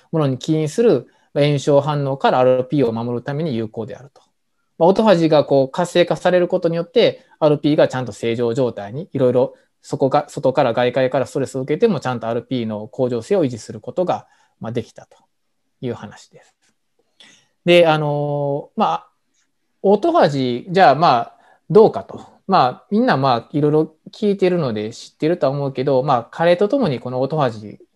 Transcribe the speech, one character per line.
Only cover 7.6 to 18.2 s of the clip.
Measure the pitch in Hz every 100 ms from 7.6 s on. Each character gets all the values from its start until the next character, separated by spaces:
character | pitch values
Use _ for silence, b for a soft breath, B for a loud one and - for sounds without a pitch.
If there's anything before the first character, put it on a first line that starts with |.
| 147
ー | 156
が | 139
ち | 127
ゃ |
ん |
と | 117
正 | - 117 117
常 | 117
状 | 127 120
態 | 101 101
に、 | 131 190
い | 135
ろ | 127
い |
ろ | 123 135 b b _
そ | - 139
こ | 165
が、 | 147 -
外 | 147 135
か | 131
ら | 127
外 | 117 123
界 | 131 127
か | 139
ら | 120
ス |
ト | 143
レ | 123
ス | 135
を |
受 | 139
け | 156
て | 233
も、 | 151
ち | 127
ゃ |
ん | 120
と | 113
ア |
ー |
ル | 117
ピ | - 127
ー | 110
の | 104 110
恒 | - 123
常 | 120
性 | - 202
を |
維 | 135
持 | 117
す | -
る | 107
こ | -
と | -
が、 | 175 107 - _ _ -
ま | 113
あ、 |
で | 120
き | -
た | - -
と | _ _ _ _ _ _ _
い | 127
う |
話 | 110 104 - -
で | -
す。 | _ _ _ _ _ _ _ _ b b b b
で、 | 175 175 165
あ | 156
の | 147 147